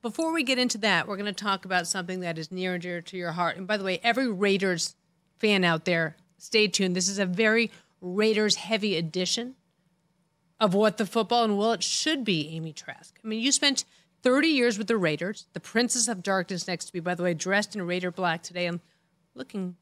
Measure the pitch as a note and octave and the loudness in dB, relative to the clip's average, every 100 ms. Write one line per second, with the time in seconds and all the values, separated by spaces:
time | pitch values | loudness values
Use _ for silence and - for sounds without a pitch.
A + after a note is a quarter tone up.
0 | A#3 - D#4+ E4 C4+ B3+ B3+ A3 G#3+ F3+ | -8 -4 -2 0 0 2 0 0 2 2
1 | D#3 G3 G#3 G3 G#3 F#3+ F#3 F3+ E3+ G3 | 0 -4 -6 -6 -4 -4 0 -2 -2 -6
2 | F3+ F#3 F3 D#3+ D#3+ F#3 F#3 F3+ F3 F3 | -6 -6 -6 -6 -8 -6 -4 -4 -6 -8
3 | F3 F#3+ F3 E3 E3+ E3 F#3 G#3+ F#3+ F#3 | -8 -8 -6 -2 -2 -2 -4 -2 0 0
4 | A#3+ A#3 C4 F#3+ G3+ G3 F#3+ F3 - - | 0 2 0 2 2 2 2 0 -2 -8
5 | _ _ _ _ G#3+ G3+ F3+ D#3+ - E3+ | _ _ _ _ 2 4 4 2 2 0
6 | D#3+ D#3 _ _ - A3 G#3+ - F#3+ F3+ | 0 -4 _ _ 0 4 4 2 0 2
7 | F#3 G3 F#3+ F3+ A3 A3+ A3+ - _ _ | -2 0 -2 2 4 4 2 -4 _ _
8 | F3+ F#3 A3 G#3+ G#3+ G3+ F3+ A3 G#3 F3 | -8 0 2 4 2 0 0 0 0 0
9 | E3 F#3 F3+ - A#3+ C4 _ _ _ _ | -2 -2 -2 -2 -4 -12 _ _ _ _
10 | _ _ _ _ _ _ G#3+ F#3+ G#3+ G#3+ | _ _ _ _ _ _ 2 6 4 2
11 | G3+ A3+ A3 A#3+ A3+ G3+ G#3+ A3 - - | -2 0 0 2 2 2 2 0 -2 -2
12 | - D#4 A3 E3+ D3 E3 D#3+ D#3 - - | 0 0 0 -2 -2 -6 -10 -12 -16 -18
13 | - _ A3 A3 A#3+ D4 C#4+ C4+ - _ | -18 _ -8 -2 0 2 2 0 -6 _
14 | _ _ B3+ C4 D#4+ D4 A#3+ G#3 G#3 A3+ | _ _ 2 4 4 4 4 2 0 2
15 | F3 D3+ F3 G#3+ - - - A3+ A#3+ B3 | 2 0 -4 -8 -12 -14 -4 0 2 0
16 | A#3 G#3+ F3 F#3+ F3 F#3 - F3 - F3+ | -2 -2 0 0 0 -4 -4 -6 -6 -6
17 | E3+ F3 F3+ E3+ F#3 G3+ G#3 G#3+ F3 F3+ | -4 -2 0 0 0 0 0 -4 -4 -2
18 | F3+ F3+ F3+ E3 - F3 F3 F3 _ _ | -4 -2 0 -2 -6 -6 -4 -4 _ _
19 | _ _ _ - C4+ G#3 F#3 F3 | _ _ _ -16 -10 -6 -6 -8